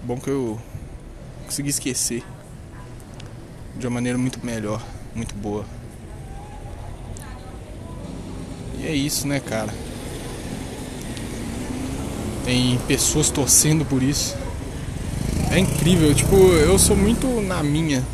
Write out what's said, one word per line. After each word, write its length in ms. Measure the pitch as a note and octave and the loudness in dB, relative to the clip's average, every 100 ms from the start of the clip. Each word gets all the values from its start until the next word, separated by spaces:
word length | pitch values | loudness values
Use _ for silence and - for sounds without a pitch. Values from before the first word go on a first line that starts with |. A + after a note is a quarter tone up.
Bom 140 | B2 A#2+ | -4 -6
que 120 | C#3+ | -2
eu 300 | C#3 A#2+ A2 - - - - - - - - - | 0 0 -4 -8 -12 -12 -14 -14 -14 -16 -14 -8
consegui 240 | - C#3 | -4 -2
esquecer 540 | C#3 C#3 B2 - A#2+ - - - - - - - - - - - - - - - - | -2 -2 -2 -2 -4 -6 -16 -16 -16 -16 -16 -14 -16 -14 -14 -14 -14 -16 -16 -14 -8
de 100 | A#2+ | -4
uma 80 | A#2+ | -2
maneira 220 | B2 B2 | 0 0
muito 280 | B2+ B2+ B2 | 0 -2 -6
melhor, 360 | A2+ G#2+ G#2+ - - - A2+ | -4 -2 -4 -6 -12 -10 -8
muito 200 | A2+ G2+ | -8 -6
boa. 300 | G#2 G#2 G2 - - - - - - - - - - - - - - - - - - - - - - - - - - - - - - - | -4 -4 -6 -12 -14 -14 -14 -14 -12 -12 -12 -12 -12 -12 -12 -12 -10 -10 -10 -12 -12 -14 -14 -14 -12 -12 -12 -10 -10 -10 -10 -10 -8 -6
E 80 | B2+ | -2
é 80 | D#3 | 0
isso, 320 | C#3 - C#3+ | 0 0 0
né, 120 | C#3 | -2
cara? 340 | - A2 A2 G#2+ - - - - - - - - - - - - - - - - - - - B2+ C3 - - - G#2+ G#2+ | -2 -4 -4 -6 -8 -10 -8 -10 -8 -8 -8 -8 -8 -8 -8 -8 -8 -8 -8 -6 -6 -6 -6 -6 -4 -4 -6 -6 -6 -4
Tem 360 | B2 B2 B2 B2 - | 0 2 4 2 2
pessoas 420 | C3+ - D3+ D3 | 2 4 4 2
torcendo 560 | - B2 - D3+ D#3 C3+ | 2 4 6 6 4 4
por 160 | C3+ | 2
isso. 340 | B2+ D3 - - - - - - - - - - - - - | 4 2 0 -4 -6 -6 -8 -8 -6 -6 -4 -2 0 0 2
É 80 | - | 4
incrível, 560 | F#3 - D#3+ F3+ D#3 C#3 | 4 4 6 8 8 6
tipo, 200 | D#3 F#3+ | 6 10
eu 440 | F#3 F3 D3+ F#3+ | 10 10 8 8
sou 160 | F3+ G3+ | 8 6
muito 320 | G3+ A3+ C4 A#3+ | 6 6 4 2
na 200 | G3 F3+ | 2 2
minha. 420 | D3 D3+ D#3+ C3+ B2+ | 2 4 4 2 0